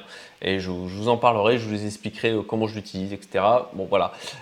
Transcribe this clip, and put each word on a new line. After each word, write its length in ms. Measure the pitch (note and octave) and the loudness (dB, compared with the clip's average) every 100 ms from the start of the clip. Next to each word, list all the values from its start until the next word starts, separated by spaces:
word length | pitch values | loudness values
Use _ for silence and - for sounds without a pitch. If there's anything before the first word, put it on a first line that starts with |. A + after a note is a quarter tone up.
| - - - - | -6 -20 -20 -8
Et 180 | - F#2+ | -2 -2
je, 100 | F#2 | -2
je 20 | |
vous 380 | F2+ F2+ G2 A2 | -6 -6 -4 0
en 80 | A#2 | 4
parlerai, 400 | B2 A2+ G#2 B2 | 4 4 4 2
je 100 | A2 | 0
vous 180 | G#2 G#2+ | -4 -6
expliquerai, 440 | G#2 A2 - A#2 | -6 -8 -2 0
euh, 120 | A2 | 0
comment 260 | G2+ A2+ A2 | 0 -2 -2
je 80 | G#2+ | -2
l'utilise, 360 | G2 F#2+ F#2+ | -8 -6 -6
et 80 | G2 | -8
cetera. 500 | - F#2+ G2 B2 - | -4 2 4 4 2
Bon, 120 | F#2 F#2+ | -8 0
voilà. 240 | G2+ F2+ - - - | 2 2 -4 -14 -12